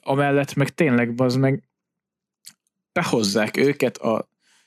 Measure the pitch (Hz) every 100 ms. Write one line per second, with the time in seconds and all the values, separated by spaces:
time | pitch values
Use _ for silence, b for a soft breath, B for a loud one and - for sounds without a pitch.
0 | - 139 143 139 139 - 135 - 160 120
1 | 120 120 127 127 135 135 - _ _ _
2 | _ _ _ _ - - _ _ _ 175
3 | 170 123 101 110 107 127 139 - 123 -
4 | 67 110 - _ _ _